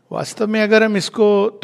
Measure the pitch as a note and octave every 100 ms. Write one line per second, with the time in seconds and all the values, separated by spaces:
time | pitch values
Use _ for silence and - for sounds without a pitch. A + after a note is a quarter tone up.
0 | _ - - - G#3+ A3 G#3 A3 A3 G3+
1 | - A3+ G#3 G3+ G#3 -